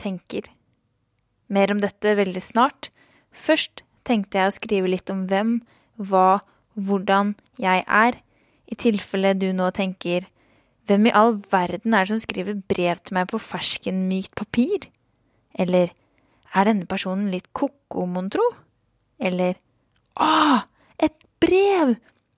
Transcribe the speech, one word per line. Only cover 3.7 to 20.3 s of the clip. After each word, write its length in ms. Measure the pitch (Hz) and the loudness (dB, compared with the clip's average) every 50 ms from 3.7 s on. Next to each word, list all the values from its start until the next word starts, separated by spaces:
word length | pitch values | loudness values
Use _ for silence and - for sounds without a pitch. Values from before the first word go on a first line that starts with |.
| _ - - _ _ _ - - | _ -14 -20 _ _ _ -4 -2
tenkte 320 | 240 214 196 - - 190 | 0 0 0 -2 0 0
jeg 140 | 190 196 196 | 2 2 0
å 20 | |
skrive 400 | - - 226 214 196 185 185 185 | -2 -2 -2 0 0 2 0 0
litt 160 | 180 - - | -2 -4 -6
om 140 | 196 190 185 180 | -6 -6 -2 -2
hvem, 300 | 196 196 214 226 233 233 - _ _ _ _ _ _ - | 0 0 2 0 0 -2 -4 _ _ _ _ _ _ -12
hva, 400 | 196 196 196 185 185 185 190 202 - _ _ _ _ _ _ 214 | -4 0 2 4 6 6 4 4 0 _ _ _ _ _ _ -6
hvordan 560 | 196 196 202 190 190 202 196 196 202 208 202 - _ _ _ - | -2 -2 -2 0 0 2 2 2 2 0 -2 -6 _ _ _ -4
jeg 240 | 202 185 185 185 - | 0 0 0 0 0
er, 380 | - - 208 226 247 247 - _ _ _ _ _ _ _ _ _ - | 2 2 2 4 2 0 -4 _ _ _ _ _ _ _ _ _ -14
i 80 | 233 - | -8 -2
tilfelle 560 | - 240 208 190 - - - 190 190 196 196 | 0 0 0 0 -2 -4 -2 0 2 2 2
du 140 | 190 190 190 | 2 0 -2
nå 160 | 185 185 185 185 - | -2 0 -2 -2 -2
tenker, 560 | - 196 190 185 - - 175 175 180 180 - _ _ _ _ _ _ _ _ _ _ _ | -2 -4 -4 -6 -6 -4 -4 -2 -2 -4 -6 _ _ _ _ _ _ _ _ _ _ _
«Hvem 240 | - 202 202 214 233 | 2 4 4 4 4
i 80 | - 208 | 4 4
all 180 | 220 240 220 202 - - | 4 2 2 -2 -4 -2
verden 460 | - 185 180 175 180 - - 226 226 190 | -2 -2 0 -2 -4 -6 -4 0 0 0
er 80 | 190 | 0
det 80 | 190 214 | 0 -2
som 100 | 226 - | -4 -4
skriver 380 | - - 190 180 196 208 202 - - | -4 -6 -6 -6 -6 -8 -8 -6 -4
brev 340 | 196 185 175 175 175 - - | -2 -2 0 -2 -2 -4 -6
til 140 | - 190 185 | -6 -4 -4
meg 100 | 185 - - | -4 -4 -4
på 80 | 220 - - | -8 -8 -8
fersken 540 | - 175 - - - - - 190 190 190 185 185 | -8 -8 -6 -6 -6 -6 -6 -4 -4 -2 -2 -2
mykt 300 | 190 190 190 - - - | -2 -4 -6 -8 -10 -10
papir?» 480 | 208 - - 233 247 339 415 320 - - _ _ _ _ _ _ _ _ _ _ _ _ - | -10 -4 -2 0 0 0 -2 -4 -6 -12 _ _ _ _ _ _ _ _ _ _ _ _ -6
Eller, 380 | - 185 175 180 180 180 170 - _ _ _ _ _ _ _ _ _ _ _ - | -4 -2 0 2 2 0 0 -4 _ _ _ _ _ _ _ _ _ _ _ 0
«Er 120 | 190 196 214 | 2 2 2
denne 200 | 226 196 170 - | 2 0 -2 -4
personen 440 | 190 196 - 190 185 196 208 196 | -6 -6 -6 -4 -4 -4 -4 -4
litt 180 | 180 185 - _ - | -4 -6 -8 _ -6
koko, 500 | - 285 277 - _ _ - - 180 180 180 | -4 -4 -4 -4 _ _ -10 -8 -6 -4 -4
mon 220 | 180 180 185 196 | -4 -6 -6 -4
tro?» 120 | - 370 466 480 - - _ _ _ _ _ _ _ _ _ _ _ - | -2 0 0 0 -2 -4 _ _ _ _ _ _ _ _ _ _ _ -6
Eller, 380 | - 185 180 180 180 180 185 - _ _ _ _ _ _ _ _ _ _ _ - | -4 -2 0 0 0 -2 -2 -4 _ _ _ _ _ _ _ _ _ _ _ 0
«Åh, 480 | - 311 | 2 2